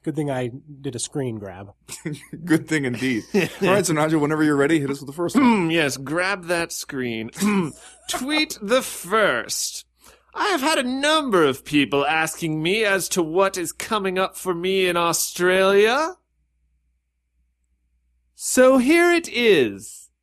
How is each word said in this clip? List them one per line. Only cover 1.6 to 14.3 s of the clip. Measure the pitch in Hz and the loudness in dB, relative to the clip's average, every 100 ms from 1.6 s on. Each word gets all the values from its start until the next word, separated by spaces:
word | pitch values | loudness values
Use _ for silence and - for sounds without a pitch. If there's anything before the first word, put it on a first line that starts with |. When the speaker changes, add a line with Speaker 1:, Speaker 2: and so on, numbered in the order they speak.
| 98 - - - 160 | -18 -20 -20 -14 -12
Speaker 2:
<laughs> | 143 - - 170 | -12 -14 -14 -2
Good | 202 135 | -2 0
thing | 156 139 | -2 -2
indeed. | 117 131 117 - | -2 -2 -2 -2
Speaker 3:
<laughs> | |
Speaker 2:
All | 208 160 - | -2 -2 -2
right, | - 196 | 2 2
so | 175 | 2
Nigel, | 156 156 160 | 0 2 2
whenever | 147 156 | 2 2
you're | 156 143 | 2 2
ready, | 139 160 | 2 2
hit | 139 | 0
us | 139 | -6
with | 135 | -8
the | |
first | 147 175 233 | -6 0 4
one. | 254 220 165 | 4 4 2
Speaker 3:
<clears throat> | |
Yes, | 165 147 131 | 0 0 -2
grab | 135 160 185 202 165 | -6 -4 -2 -4 -4
that | 175 170 | -4 -2
screen. | - - 139 123 113 110 - | -8 -10 -6 -6 -6 -8 -2
<clears throat> | 202 202 160 - - - - | 0 0 -2 -6 -20 -20 -10
Tweet | - 254 302 311 - | -8 -2 -2 -2 -6
the | 202 254 | 0 0
first. | - - 170 214 196 123 107 - - - - _ - _ _ - | 0 -12 -2 0 2 0 -4 -6 -6 -10 -18 _ -20 _ _ -4
I | 415 | -2
have | 349 | 0
had | 269 311 | 0 0
a | |
number | 254 262 285 311 277 190 | 0 0 2 2 2 4
of | 147 127 - | 4 0 -2
people | 147 131 139 139 | 0 2 0 0
asking | 160 160 - 165 156 | 0 -2 -4 -4 -2
me | 160 208 214 | 0 0 2
as | 196 - | 0 0
to | 190 | -2
what | 160 170 190 190 | -2 2 0 0
is | 165 | -8
coming | - - 220 190 185 | -8 -4 -2 -2 -2
up | 190 | -2